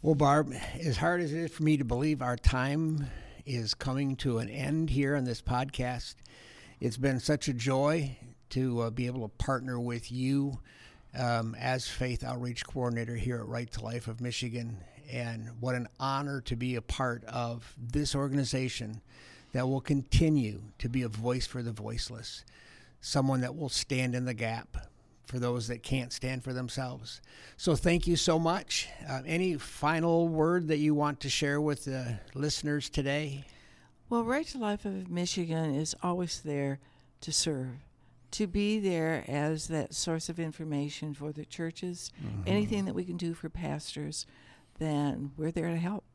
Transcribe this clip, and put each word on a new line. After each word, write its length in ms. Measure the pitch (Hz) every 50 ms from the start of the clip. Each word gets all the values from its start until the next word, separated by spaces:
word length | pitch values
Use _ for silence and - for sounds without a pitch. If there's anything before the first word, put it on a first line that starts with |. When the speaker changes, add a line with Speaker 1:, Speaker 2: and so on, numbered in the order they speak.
Speaker 1:
Well, 120 | - 156 160
Barb, 380 | 139 147 139 143 151 151 147 127 113 - - - 131
as 160 | 165 160 123
hard 240 | - 165 170 175 175
as 120 | 175 151
it 60 | 147 165
is 120 | 170 156
for 120 | - -
me 140 | 156 156 156
to 80 | 139 135
believe, 380 | 113 120 120 139 156 151 143
our 140 | 131 123 123
time 720 | 117 - - - 127 127 135 143 156 165 160 156 151 143 131 - - - - - - -
is 300 | 147 131 120 113 107 -
coming 420 | - - 139 131 135 143 135 135
to 220 | - - 139 120 113
an 100 | 113 -
end 420 | - 143 135 139 151 160 160 151
here 240 | 127 139 139 135 143
on 100 | 143 127
this 180 | 123 120 -
podcast. 720 | - - 127 123 131 135 - - 127 123 123 120 - - - - - - - - - - - - - - - -
It's 180 | - 120 110
been 240 | 123 127 139 131 123
such 280 | - - 151 143 - -
a 40 |
joy 640 | 131 120 113 135 131 131 143 147 156 170 147 135 123 - - - - - - -
to, 300 | - 131 131 127 120 117
uh, 100 | 117 113
be 160 | 110 127 123
able 220 | 123 123 131 113 104
to 60 | -
partner 420 | - - - 135 123 123 131 123 120
with 320 | 120 120 120 120 - -
you, 500 | 123 127 127 131 139 139 139 143 131 117 - - - - - - - - - - -
um, 400 | - 127 120 120 113 113 113 113
as 300 | 110 123 127 127 127 -
Faith 380 | - - - 127 127 123 - -
Outreach 400 | 123 123 123 123 123 120 - -
Coordinator 520 | - - 135 123 123 117 117 117 110 120
here 200 | 117 120 123 123
at 100 | 117 110
Right 240 | - 117 120 120 113
to 100 | - 113
Life 260 | 113 110 117 120 113 117
of 120 | 113 113
Michigan. 580 | 123 123 117 - 127 123 113 123 117 117 113 95 82 - - - 147 147
And 400 | 120 123 120 117 117 113 113 113 120 117
what 140 | 120 127 127
an 140 | 123 120 110 - -
honor 420 | 135 135 135 139 143 143 139 135
to 140 | 113 - 127
be 200 | 113 123 127 127
a 60 | 117
part 420 | - - - - 135 127 117 120 -
of 500 | - - 123 120 117 117 117 117 - -
this 380 | - 120 117 127 147 147 143 -
organization 880 | 139 139 139 135 143 135 117 - 131 131 127 - - 117 107 110 110 - - - - - - - - - -
that 160 | - 131 127 131
will 120 | 135 135
continue 840 | - - 151 139 127 - - - 165 160 156 147 123 107 104 95 107 110 - -
to 100 | - 123
be 140 | 120 131
a 60 | 123 117
voice 380 | 104 107 110 123 123 127 120
for 160 | - - 127
the 100 | 120 117
voiceless, 720 | 110 104 104 107 117 113 - - 113 113 107 - - - - - - - - - - - - - - -
someone 400 | - - - 143 135 135 135 127
that 160 | 127 123 131
will 120 | 160 156 127
stand 460 | - - - - 139 127 127 127 120
in 100 | 123 127
the 100 | 127 123
gap 420 | 110 120 113 110 113 - - - - - - - - - - - - -
for 120 | - 127 127
those 300 | 123 123 123 123 113 110
that 140 | 120 113
can't 300 | - - 131 131 123 120
stand 320 | - - - 131 131 127 120
for 80 | 131
themselves. 680 | 127 127 127 120 - - 131 127 127 131 110 - - - - - - - - - -
So 180 | - - 180 165
thank 300 | - - 180 170 175 -
you 100 | 175 170
so 220 | 156 - 185 165 165
much. 500 | 165 165 175 202 170 - - - - - - - - 151
Uh, 140 | 131 131 131
any 320 | 156 160 170 190 185 170
final 720 | 143 - - - - - 147 160 160 165 170 165 165 170 170
word 400 | 165 156 151 165 175 180 170 151
that 100 | 160 147
you 160 | 151 151 151
want 260 | 147 147 147 143 -
to 80 | - 139
share 320 | - - 156 143 143 147
with 240 | 151 151 147 135 -
the 340 | 139 131 131 127 120 113 101 - - -
listeners 540 | 135 143 151 143 - - 147 147 147 139 -
today? 560 | - 143 139 139 139 147 156 143 139 139 139 - - - - - - - - - - _ - -
Speaker 2:
Well, 160 | 240 233 233
Right 220 | 226 254 285 320 -
to 100 | - 262
Life 260 | 226 208 208 208 -
of 240 | 208 190 190 185 180
Michigan 640 | 170 175 175 175 - 196 175 165 160 160 160 156 139
is 200 | 139 160 156 - -
always 380 | - 180 175 180 180 165 - -
there 400 | - 156 147 143 139 139 139 135 - - - - - - _ -
to 120 | - -
serve, 440 | 151 - - 170 151 131 131 131 120 123 - - - _ - - - - - -
to 160 | - - 208 185
be 320 | 175 208 202 208 214 220
there 440 | 202 190 180 165 160 160 160 139 - -
as 400 | 135 147 147 156 160 156 - -
that 260 | 160 156 135 - -
source 340 | - - 180 165 160 160 -
of 120 | 165 170
information 720 | 165 160 151 - 160 160 147 143 143 147 143 - 151 156 143
for 180 | 139 143 151
the 120 | 147 147 151
churches. 640 | - - - 165 165 165 - - 180 175 180 - - - -
Speaker 1:
Mm-hmm. 220 | - - 107 101 95
Speaker 2:
Anything 380 | - 190 208 214 208 220 202 190
that 80 | 190 -
we 100 | 185 180
can 120 | 185 175
do 180 | 170 175 170 170
for 140 | - - 156
pastors, 800 | - 175 175 151 143 151 - - - 151 147 147 151 - - - - - - - - - - _ - -
then 500 | 156 156 151 143 147 143 - - 139 139 139
we're 160 | 147 156 165
there 160 | 165 165 160 170
to 80 | 170
help. 260 | 165 170 175 208 202 - -